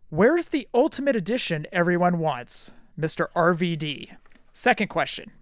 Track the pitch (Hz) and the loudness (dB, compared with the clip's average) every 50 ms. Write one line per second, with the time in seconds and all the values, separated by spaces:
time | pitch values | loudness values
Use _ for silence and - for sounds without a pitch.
0 | - - 156 156 202 262 339 349 330 - - 277 - - - 240 294 320 - - | -16 -6 0 2 4 4 4 2 0 -2 -4 -6 -4 -2 2 2 2 2 0 -2
1 | 277 285 247 220 160 190 247 247 - - 170 151 151 - - 180 170 175 175 175 | -2 0 0 0 0 -2 -2 -2 -2 -2 -4 -6 -6 -4 0 0 2 2 2 2
2 | 175 175 175 165 160 156 131 123 123 - - - - - - - - - - - | 2 2 2 2 0 -2 -2 -4 -6 -10 -12 -12 -12 -14 -16 -20 -20 -16 -10 -4
3 | 156 156 - - 160 - - 175 165 175 180 156 185 170 165 151 156 151 135 113 | -4 -4 -2 -2 -4 -2 2 4 4 4 4 4 2 0 0 -2 -4 -6 -8 -8
4 | - - - - _ - - - - _ - - - 247 226 - 208 - - 165 | -12 -16 -18 -20 _ -20 -20 -20 -20 _ -8 0 2 2 2 2 0 -4 -2 -2
5 | 139 - - - - - - - | -2 -2 -4 -12 -14 -16 -20 -20